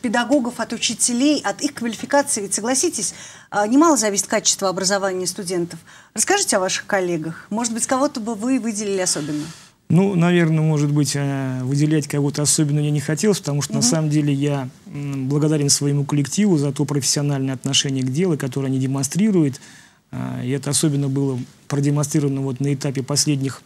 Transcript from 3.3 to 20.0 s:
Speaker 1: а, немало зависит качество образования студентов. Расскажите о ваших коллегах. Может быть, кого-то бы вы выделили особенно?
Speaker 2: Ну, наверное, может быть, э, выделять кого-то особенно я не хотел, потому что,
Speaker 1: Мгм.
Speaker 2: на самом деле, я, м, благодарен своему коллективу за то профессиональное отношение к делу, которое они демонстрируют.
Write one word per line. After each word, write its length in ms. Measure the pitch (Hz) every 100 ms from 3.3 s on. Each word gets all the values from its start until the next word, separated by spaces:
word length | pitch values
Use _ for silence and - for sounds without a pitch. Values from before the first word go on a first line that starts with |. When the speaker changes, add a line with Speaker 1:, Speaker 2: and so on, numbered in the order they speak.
| - -
Speaker 1:
а, 160 | 202 214
немало 300 | 262 330 269
зависит 300 | 214 196 -
качество 420 | 220 - - 196
образования 580 | 185 190 - 196 185 180
студентов. 520 | - 175 180 170 165 - - -
Расскажите 420 | - - 370 202 214
о 40 |
ваших 260 | 185 - -
коллегах. 600 | 202 180 175 156 165 -
Может 220 | 208 233
быть, 120 | 226 -
кого-то 340 | 262 285 277
бы 140 | 214
вы 240 | 220 233 262
выделили 420 | 214 202 208 196
особенно? 440 | 175 165 156 151 160 - - _ _
Speaker 2:
Ну, 240 | 160 196
наверное, 480 | 190 170 175 165 160
может 280 | 156 151 147
быть, 200 | 147 139
э, 460 | 143 139 139 135 127
выделять 440 | 127 143 151 156 147
кого-то 340 | 143 143 143
особенно 380 | 147 - 151 147
я 100 | 147
не 100 | 147
хотел, 340 | 147 156 214
потому 260 | 190 - 143
что, 120 | 143
Speaker 1:
Мгм. 60 | 220
Speaker 2:
на 40 | 240
самом 240 | 170 156
деле, 220 | 151 147
я, 360 | 139 147 143 131 - -
м, 420 | 143 143 139 131
благодарен 400 | 147 151 156 143
своему 340 | 139 143 143
коллективу 520 | 143 147 139 - 208 160
за 140 | 143
то 120 | 127
профессиональное 720 | 147 143 - - 143 139 135
отношение 480 | 131 139 139 143 135
к 60 | 131
делу, 240 | 131 185 156
которое 280 | 139 131 135
они 120 | 131
демонстрируют. 840 | 131 135 143 170 220 185 147 - - - - _